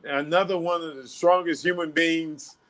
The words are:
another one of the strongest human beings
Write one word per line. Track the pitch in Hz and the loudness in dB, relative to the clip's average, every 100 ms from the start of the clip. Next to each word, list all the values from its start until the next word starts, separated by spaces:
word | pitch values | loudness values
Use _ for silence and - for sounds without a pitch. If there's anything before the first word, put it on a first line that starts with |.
another | 151 139 147 175 190 185 | -4 -4 2 2 2 0
one | 170 170 | 0 -2
of | 165 135 | -4 -12
the | 123 | -14
strongest | - 175 180 170 147 175 | 0 4 4 4 -2 -2
human | 175 165 | -2 -2
beings | 151 165 165 160 151 - - _ | 0 2 0 -2 -8 -14 -18 _